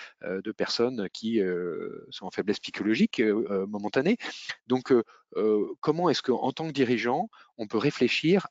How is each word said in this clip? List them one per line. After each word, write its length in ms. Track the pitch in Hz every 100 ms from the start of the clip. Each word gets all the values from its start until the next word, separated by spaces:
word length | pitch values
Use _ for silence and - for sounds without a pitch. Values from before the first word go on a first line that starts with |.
| - _
euh, 180 | - 95
de 100 | 101
personnes 560 | 104 95 - 120 127 95
qui, 280 | - 113 113
euh, 640 | 92 90 90 80 87 - -
sont 160 | - 95
en 40 |
faiblesse 300 | - 92 101
psychologique, 600 | - - 98 113 208 -
euh, 240 | 110 104 113
euh, 160 | 98 98
momentanée. 500 | 104 101 135 147 240 - - - - _
Donc, 240 | 127 127
euh, 100 | 123 110 - _ -
euh, 300 | 107 107 98 -
comment 300 | - 156 180
est-ce 120 | 127
qu'en 300 | - 120 123
tant 140 | - 160
que 60 |
dirigeant, 560 | 139 120 120 117 139 220 - - _
on 80 | 107
peut 120 | 113
réfléchir 680 | 107 - 120 - 151 190 -